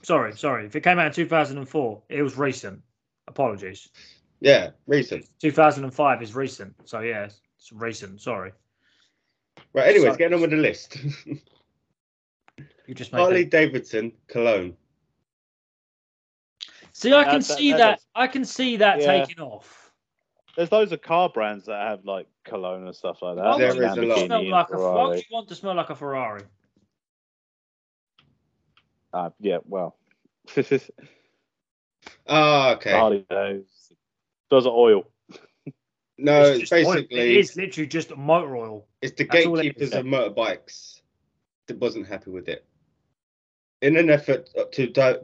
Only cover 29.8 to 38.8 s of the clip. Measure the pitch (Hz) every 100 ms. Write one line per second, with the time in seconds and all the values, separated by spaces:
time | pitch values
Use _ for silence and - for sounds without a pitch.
29.8 | 87 - _ _ _ _ - - 135 135
30.8 | - - - _ _ _ _ _ _ _
31.8 | _ _ - - - 151 151 143 131 110
32.8 | 110 98 110 101 98 98 101 98 95 _
33.8 | _ _ _ _ _ _ - 135 123 117
34.8 | 120 101 - _ _ - _ _ - -
35.8 | _ _ _ - 143 147 143 131 113 170
36.8 | 165 262 - 123 120 120 185 180 190 -
37.8 | 143 160 - 143 143 170 151 127 113 107